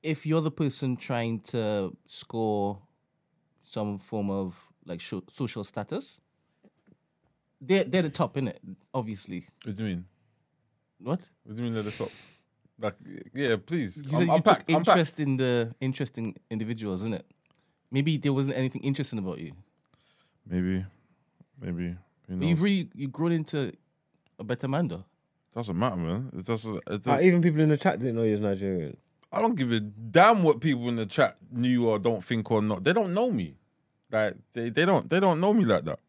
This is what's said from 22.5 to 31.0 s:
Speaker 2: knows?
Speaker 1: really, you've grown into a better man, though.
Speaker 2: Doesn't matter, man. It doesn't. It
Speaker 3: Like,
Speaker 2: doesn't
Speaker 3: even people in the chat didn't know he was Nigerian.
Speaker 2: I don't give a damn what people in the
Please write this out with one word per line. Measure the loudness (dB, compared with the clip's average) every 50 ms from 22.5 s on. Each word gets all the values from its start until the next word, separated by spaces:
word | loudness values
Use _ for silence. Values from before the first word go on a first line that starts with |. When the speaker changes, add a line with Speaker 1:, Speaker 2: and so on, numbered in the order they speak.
| 2 2
Speaker 2:
knows? | 2
Speaker 1:
really, | 2 2 0 -2 -6 _
you've | -10 -10 -10
grown | -6 -2 0 0
into | 0 0 -2 -2 -4 -4 -4 -4 -6 _ _ _ _ _ _ _ _ _ _ _ _ _
a | -6
better | -6 -6 -4 -2 -2
man, | 0 0 0 -2
though. | -4 -8 -12 _ _ _ _ _ _ _ _ _ _
Speaker 2:
Doesn't | -8 -6 -4 -2 0
matter, | 0 0 0
man. | -2 -4 -2 -4 -4 -6 -8 -10 -10
It | -6
doesn't. | -4 -6 -4 -4 -8 -8
It | -8 -8 -6
Speaker 3:
Like, | -8 -6 0
Speaker 2:
doesn't | 0 2 6 6
Speaker 3:
even | 6 6 6
people | 4 2 4 4
in | 4 4
the | 2
chat | 2 2 0 0 0
didn't | -4 -4 -2
know | 0
he | 2 2
was | 2 2
Nigerian. | 0 -2 -2 -2 -2 -4 -2 -4 -4 -6 -10 _ _ _ _ _ _ _
Speaker 2:
I | -2 0
don't | 0 0 0
give | 0 0 0
a | 0 0
damn | -2 -4 -10 -12 -14 4 6 8 10 10 8 6
what | 6 4 4 4
people | 2 0 0 2 0 -2
in | 0
the | -2